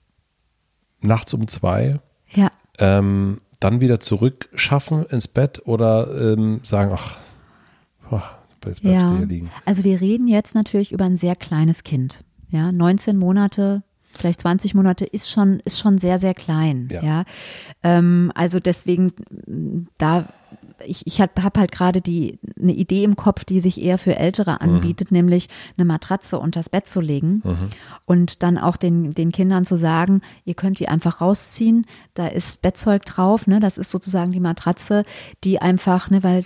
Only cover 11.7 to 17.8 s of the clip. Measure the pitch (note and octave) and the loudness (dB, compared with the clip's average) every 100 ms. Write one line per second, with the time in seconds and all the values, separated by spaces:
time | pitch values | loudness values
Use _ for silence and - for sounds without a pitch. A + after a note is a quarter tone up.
11.7 | E3 - C3+ C3 - _ _ - D#3+ E3+ | 0 -2 -4 -4 -8 _ _ -6 -2 0
12.7 | F3 F3 G3 - G3 F3+ G3 G3+ - G3 | 2 2 2 0 0 2 2 0 0 -2
13.7 | G3+ - _ _ - F3 E3+ E3+ F#3+ G3+ | -2 -8 _ _ -6 -4 0 2 2 2
14.7 | G3 F#3+ F3+ - G#3 - G#3+ G3 F#3+ - | 2 4 2 -4 -6 -4 2 2 2 -2
15.7 | - G#3+ F#3+ F3+ F3+ F#3+ F3+ - D#3 D#3+ | -2 2 2 2 2 0 -2 -2 0 0
16.7 | C3 B2+ E3+ D#3 D#3 F#3 - - - - | -2 -6 -4 -2 -2 -4 -10 -18 -18 -20
17.7 | - | -4